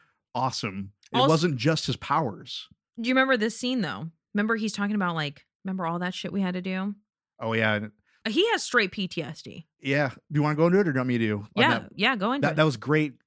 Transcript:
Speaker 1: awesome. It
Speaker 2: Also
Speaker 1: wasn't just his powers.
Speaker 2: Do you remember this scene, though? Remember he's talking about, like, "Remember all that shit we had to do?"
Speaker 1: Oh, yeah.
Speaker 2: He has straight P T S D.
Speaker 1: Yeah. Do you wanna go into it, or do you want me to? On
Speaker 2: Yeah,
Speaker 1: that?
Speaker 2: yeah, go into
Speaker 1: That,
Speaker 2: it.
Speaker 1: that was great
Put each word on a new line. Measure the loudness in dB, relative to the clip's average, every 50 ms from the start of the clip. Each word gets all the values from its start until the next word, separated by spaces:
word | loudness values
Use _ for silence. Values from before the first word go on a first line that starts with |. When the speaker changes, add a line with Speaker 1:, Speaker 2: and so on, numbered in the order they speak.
| _ _ _ _ _ _ -4
Speaker 1:
awesome. | -4 -2 -2 -2 -4 -6 -6 -6 -8 -8 -10 -14 _ _ _
It | 2
Speaker 2:
Also | 4 4 6
Speaker 1:
wasn't | 4 4 2 0 0
just | 0 2 2 2 2 0
his | -4 -4
powers. | -4 -2 -2 0 0 0 -2 -4 -8 -12 -14 -14 -14 -16 -18 _ _ _ _ _ -6
Speaker 2:
Do | -2 0
you | 2
remember | 2 4 4 2 2
this | 0 -2 -2 -4
scene, | -4 -2 -2 -2
though? | -2 -2 -4 -6 -8 -10 -12 _ _ _ -2
Remember | -2 0 0 0
he's | 0 -2 -2 -2
talking | -2 -2 0 0
about, | 0 0 0 0
like, | -2 -2 -4 -6 -10 _ _ _ _ -8
"Remember | -6 -4 -4 -2
all | -2 -2 -2
that | -4 -4
shit | -6 -6 -8 -4 -2
we | -2
had | -2 -2 -2
to | -4
do?" | -4 -4 -4 -4 -4 -4 -6 -8 _ _ _ _ _ _ _ -6
Speaker 1:
Oh, | -4 0 2
yeah. | 4 4 4 2 2 -2 -6 -12 _ _ _ _ _ -6 -2
Speaker 2:
He | 0 2 2 2
has | 2 0
straight | -2 0 0 2 0 0
P | -2 -4 -6 -4
T | -4 -6
S | -6 -6 -10 -14
D. | -16 -16 -16 -16 -18 _ _ _
Speaker 1:
Yeah. | -2 0 2 2 0 0
Do | -2 -8 -10 -2 0 0
you |
wanna | 2 2 2
go | 4 4 4
into | 6 4
it, | 4 2
or |
do | 2
you | 0
want | 0 2
me | 2 2
to? | 2 2 0 -2
On | -4 -4 _
Speaker 2:
Yeah, | 2 4 4 2 0
Speaker 1:
that? | -4 -8 -6
Speaker 2:
yeah, | -2 0 0 0
go | 0 0 -2
into | 0 0 0
Speaker 1:
That, | 0
Speaker 2:
it. | 2
Speaker 1:
that | 2 2
was | 2 2
great | 0 0 2 2 2 2 0 -4 _ _